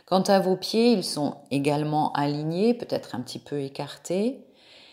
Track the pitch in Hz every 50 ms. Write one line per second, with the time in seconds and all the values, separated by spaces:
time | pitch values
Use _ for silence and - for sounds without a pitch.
0 | _ - 175 190 185 - 196 196 175 185 185 180 - - - 220 233 240 233 185
1 | 170 - - 147 147 - - - - - - 143 139 151 143 147 151 151 151 151
2 | 151 - - - 143 147 147 147 151 160 165 180 208 233 233 233 - - 135 -
3 | - - - 113 123 - - - - - 147 147 139 135 135 - 143 139 - -
4 | - - 170 190 208 247 277 - - - _ _ _ - - - - -